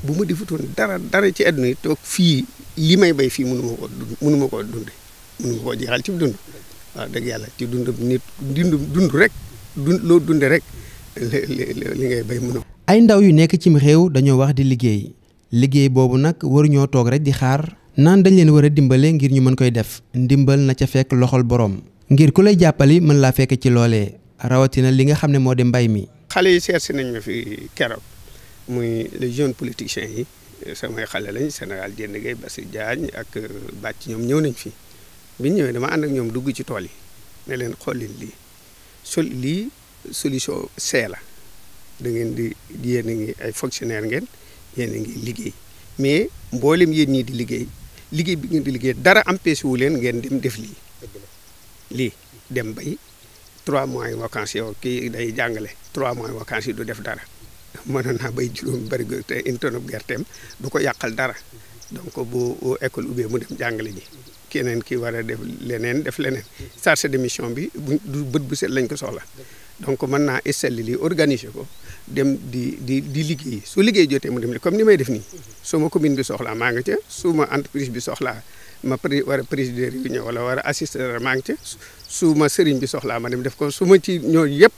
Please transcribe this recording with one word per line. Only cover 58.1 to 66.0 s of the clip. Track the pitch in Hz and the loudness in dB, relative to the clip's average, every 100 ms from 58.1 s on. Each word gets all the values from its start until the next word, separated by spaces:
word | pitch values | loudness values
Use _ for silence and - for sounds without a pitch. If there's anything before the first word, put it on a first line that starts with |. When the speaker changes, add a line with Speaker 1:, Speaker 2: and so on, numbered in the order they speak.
| 120 | -6
Speaker 1:
naa | 127 | -6
bay | 123 123 | -6 -6
juróom | 123 - 127 110 | -6 -8 -8 -6
barigo | 127 110 - - | -8 -6 -10 -8
te | 127 - | -8 -6
une | 120 | -6
tonne | 147 120 113 | -6 -8 -10
gerteem, | 107 - 123 - - - - | -12 -10 -10 -10 -16 -20 -14
du | 135 | -6
ko | 156 | -4
yàqal | 139 - 117 | -4 -4 -8
dara. | 113 131 107 - - - - - | -6 -6 -8 -18 -20 -20 -20 -18
Donc | 220 175 - 117 | -16 -14 -12 -8
bu | 123 120 117 131 135 | -4 -6 -6 -6 -4
école | 131 - - | -6 -8 -8
ubbee | 123 110 | -6 -6
mu | 120 | -6
dem | 113 - | -8 -8
jàngale | 120 110 110 | -8 -8 -10
ji. | 95 - - - - - | -14 -18 -20 -20 -20 -10
Keneen | 147 123 117 | -6 -4 -6
ki | - 123 | -6 -8
war | 117 | -6
a | 117 | -8
def | 113 113 113 - - | -8 -10 -10 -12 -8
leneen, | 120 120 127 | -6 -4 -4